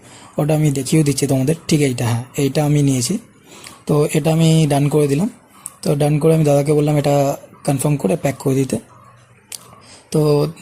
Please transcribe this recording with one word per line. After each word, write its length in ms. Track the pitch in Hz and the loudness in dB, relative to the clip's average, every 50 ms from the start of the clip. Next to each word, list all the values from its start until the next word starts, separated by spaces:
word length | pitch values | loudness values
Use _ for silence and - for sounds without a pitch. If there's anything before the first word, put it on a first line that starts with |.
| - - - - - - - | -20 -20 -20 -20 -20 -10 -6
ওটা 180 | - 151 147 156 | -4 -2 0 0
আমি 160 | 151 156 151 | 2 2 0
দেখিয়েও 320 | 135 139 131 - 160 160 156 | 0 -2 -2 0 0 2 2
দিচ্ছি 240 | 143 139 131 143 | 2 0 -2 -2
তোমাদের। 280 | 139 135 131 131 139 160 - - | -2 0 0 0 -2 -2 -4 -2
ঠিক 140 | - 165 147 | -2 0 0
এইটা, 240 | 147 135 123 120 127 | 2 0 -2 -2 -2
হ্যাঁ, 180 | 113 117 117 127 - - | -2 -2 -4 -6 -8 -6
এইটা 280 | - 143 135 135 156 147 | -2 -2 -2 0 0 0
আমি 180 | 147 147 147 143 | 2 2 2 2
নিয়েছি। 340 | 139 135 127 120 - 185 240 - - _ - _ - - - - - - - - | 2 0 -2 -2 -4 -4 -6 -8 -12 _ -20 _ -20 -20 -20 -20 -20 -20 -14 -6
তো 220 | - 156 147 151 165 - | -2 0 0 0 0 -2
এটা 200 | 160 143 160 160 | -2 0 0 2
আমি 340 | 165 165 160 160 160 160 | 2 4 4 4 4 2
ডান 220 | 143 143 139 143 143 | 2 2 0 0 2
করে 180 | 160 151 147 | 2 2 2
দিলাম। 220 | 139 139 143 196 247 - - _ _ _ - - - - - | 2 0 0 -2 -4 -6 -10 _ _ _ -20 -20 -20 -18 -10
তো 140 | - - 151 | -4 -2 -2
ডান 240 | 143 147 147 151 147 | 0 0 0 0 2
করে 160 | 151 160 160 | 2 2 2
আমি 80 | 160 151 | 4 2
দাদাকে 300 | 147 143 143 139 151 151 | 2 2 2 2 2 0
বললাম 240 | 151 151 151 147 | 2 2 2 0
এটা 400 | 147 139 147 143 143 139 139 139 - - - - - - | 0 0 0 0 2 0 0 -2 -6 -10 -20 -20 -10 -4
কনফার্ম 320 | - 139 131 - 151 147 | -4 -4 -2 0 -2 -2
করে 180 | 143 - 185 185 | 0 0 -2 -2
প্যাক 200 | 156 - 143 131 | -2 -2 -4 -4
করে 180 | - - 139 131 | -4 -2 -2 0
দিতে। 220 | 135 135 131 - - - - - - - - - - _ _ _ _ _ - - - - - - - - - - - - - | 0 -2 -2 -4 -8 -8 -12 -20 -20 -20 -20 -20 -20 _ _ _ _ _ -20 -18 -18 -18 -20 -20 -20 -20 -20 -20 -20 -14 -4
তো 360 | - 156 151 151 147 143 147 156 165 - | -2 0 2 2 2 0 0 -2 -4 -4